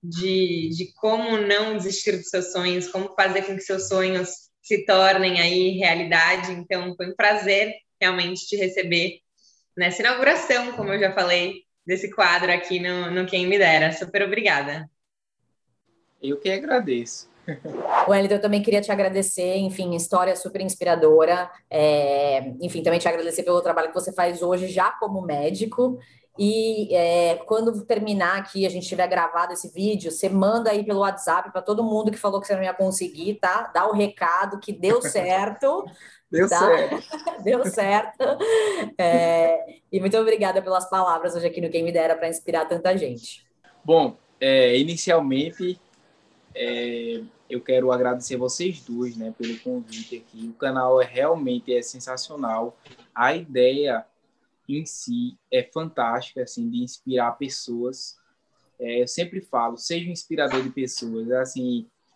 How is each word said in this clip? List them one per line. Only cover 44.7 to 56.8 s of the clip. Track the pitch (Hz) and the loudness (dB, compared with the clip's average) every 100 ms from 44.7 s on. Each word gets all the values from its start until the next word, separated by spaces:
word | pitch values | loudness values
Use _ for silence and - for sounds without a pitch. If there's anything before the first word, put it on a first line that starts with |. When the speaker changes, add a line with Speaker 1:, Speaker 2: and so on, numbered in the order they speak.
| 127 | 6
Speaker 2:
inicialmente, | 151 170 - 170 143 131 156 - 180 180 _ _ _ _ _ _ _ - | 2 -2 2 2 4 -2 -2 -4 -6 -6 _ _ _ _ _ _ _ -8
é, | 120 120 120 120 117 117 113 _ _ | -6 -4 -4 -6 -6 -8 -10 _ _
eu | 123 | -10
quero | 120 127 127 | 0 2 2
agradecer | 127 123 123 - 127 | 2 0 0 -4 -4
vocês | 127 - 180 160 | -4 -2 -4 -4
duas, | - 120 123 117 | -8 -6 -6 -6
né, | 110 110 | -10 -8
pelo | - 113 | -8 -8
convite | 254 247 226 226 226 180 | -8 -8 -8 -14 -14 -14
aqui. | - 113 113 | -16 -14 -14
O | 113 | -6
canal | 139 131 127 131 | -4 0 2 4
é | 123 | 2
realmente | 127 143 165 135 123 123 | 0 0 0 -2 -4 -2
é | 123 | -2
sensacional. | 120 127 123 131 - 151 123 110 120 - - - _ | -2 -14 -12 -10 -10 -8 -4 -4 -6 -10 -20 -20 _
A | 113 127 165 | 0 0 0
ideia | 165 127 123 135 147 117 - _ _ _ _ _ - | -2 4 4 4 0 -2 -6 _ _ _ _ _ -8
em | 143 160 | -8 -6
si | - - 120 123 - _ | -12 -6 -4 -4 -8 _
é | 127 | -2
fantástica, | 123 - 160 143 113 117 127 - | -2 -6 -8 -2 -2 -2 -6 -8
assim, | 120 - 117 | -8 -6 -4
de | 123 | -4